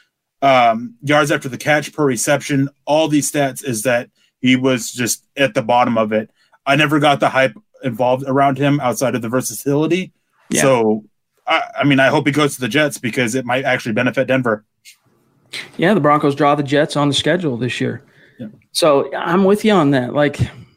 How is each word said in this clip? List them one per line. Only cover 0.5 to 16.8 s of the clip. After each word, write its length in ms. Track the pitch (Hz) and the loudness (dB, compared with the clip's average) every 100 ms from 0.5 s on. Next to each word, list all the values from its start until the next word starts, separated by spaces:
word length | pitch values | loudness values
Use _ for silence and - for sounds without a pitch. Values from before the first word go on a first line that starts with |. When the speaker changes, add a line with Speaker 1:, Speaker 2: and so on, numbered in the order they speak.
| 131 117 113 120 - | 4 4 0 -6 -10
Speaker 1:
yards 260 | 143 147 151 | 0 0 2
after 200 | 147 135 | -2 -4
the 80 | 120 | -8
catch, 360 | 151 151 147 | -2 -2 -2
per 120 | - 143 | -2 -2
reception, 640 | 117 151 139 - 139 139 _ - | 0 0 -2 0 -2 -2 _ -2
all 220 | 151 160 | 0 2
these 220 | 147 - | 0 0
stats 320 | 147 135 120 | -2 -2 -4
is 200 | 135 110 | -8 -4
that 260 | 123 120 110 _ _ - | 0 -2 -4 _ _ -4
he 160 | 127 127 | 0 2
was 340 | 131 123 - | 2 0 -4
just 340 | 123 113 - _ 143 | -4 -4 -4 _ -2
at 160 | 131 | 0
the 80 | 131 | 0
bottom 360 | 113 120 120 113 | 0 2 2 0
of 160 | 107 | 0
it. 180 | 110 110 _ _ _ 135 | -2 -4 _ _ _ -2
I 100 | 143 | 2
never 220 | 147 151 | 2 4
got 200 | 147 135 | 2 2
the 100 | 135 | 2
hype 260 | 127 131 - _ _ | 2 0 -2 _ _
involved 400 | 131 110 123 127 135 | -8 -2 0 0 0
around 320 | 135 139 139 | 2 2 2
him 220 | 143 143 | 0 0
outside 340 | 123 110 123 | 0 -2 -2
of 80 | 117 | -2
the 80 | 120 | -2
versatility. 840 | 127 - 113 143 143 156 180 175 _ _ _ - | -4 -4 -8 -2 -2 0 -2 -4 _ _ _ -6
Speaker 2:
Yeah. 120 | 139 | 0
Speaker 1:
So, 420 | 139 120 110 107 - _ _ _ - | 2 2 2 -2 -6 _ _ _ -4
I, 180 | 160 - - | -4 -4 -2
I 20 | |
mean, 160 | 143 135 | 0 4
I 80 | 131 | 2
hope 180 | 147 147 | 2 0
he 60 | |
goes 240 | 147 143 131 | 0 -2 -2
to 60 | |
the 60 | 120 | -4
Jets 300 | 139 147 - | 0 -2 -2
because 380 | 117 131 117 131 | -6 -2 -2 -4
it 100 | 123 | -4
might 200 | 131 135 | -4 -2
actually 280 | 127 127 | -4 -2
benefit 340 | 110 127 135 127 | -2 -2 -2 0
Denver. 380 | 127 120 107 _ _ - _ _ _ _ _ _ - - - | 0 0 -4 _ _ -20 _ _ _ _ _ _ -16 -14 -2
Speaker 2:
Yeah, 160 | 175 | 2
the 60 | 196 | 2
Broncos 340 | 147 147 147 | 2 2 2
draw 220 | 139 143 147 | 2 2 2
the 80 | |
Jets 320 | 135 143 | 0 0